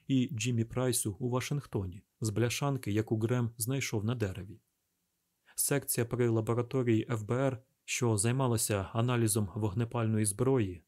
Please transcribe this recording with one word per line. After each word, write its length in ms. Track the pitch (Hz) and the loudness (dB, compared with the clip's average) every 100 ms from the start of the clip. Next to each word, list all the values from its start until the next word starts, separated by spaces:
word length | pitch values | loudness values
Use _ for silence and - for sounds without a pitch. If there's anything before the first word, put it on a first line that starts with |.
| - | 0
і 220 | 135 123 | 2 2
Джиммі 360 | 110 120 117 | -2 -2 0
Прайсу 520 | 113 123 127 120 110 95 | 0 0 0 0 -2 -4
у 120 | 123 | -2
Вашингтоні 720 | 123 - 143 - 113 95 98 - - | -2 -2 -4 -4 -4 -4 -8 -16 -6
з 100 | 110 | -2
бляшанки, 600 | 104 120 - 143 135 104 | 0 0 0 -2 -2 -2
яку 260 | 104 110 113 | -2 0 0
Грем 320 | 113 123 117 117 | 0 0 0 -4
знайшов 460 | 113 135 - 110 | -4 -2 -2 -2
на 100 | 107 | -2
дереві. 460 | 123 101 90 95 113 _ _ _ _ _ _ _ _ _ | -2 -4 -6 -12 -16 _ _ _ _ _ _ _ _ _
Секція 520 | - - 143 - - 117 | -4 0 0 0 -2 0
при 220 | 123 120 | 2 2
лабораторії 800 | 113 110 117 117 135 120 110 - | 2 2 0 0 0 2 2 2
Ф 120 | 110 | -4
Б 100 | 104 | -2
Р, 300 | 123 135 117 _ _ | 0 0 -2 _ _
що 320 | - - 120 104 | -8 -2 2 2
займалася 760 | 117 131 131 110 - 101 95 | 2 2 2 2 0 -2 -2
аналізом 560 | 117 123 120 113 113 98 | 0 2 2 2 2 -2
вогнепальної 720 | 107 107 113 117 120 110 110 | -2 -2 0 -2 0 0 2
зброї 600 | 107 98 127 131 98 87 | 0 0 2 2 2 -4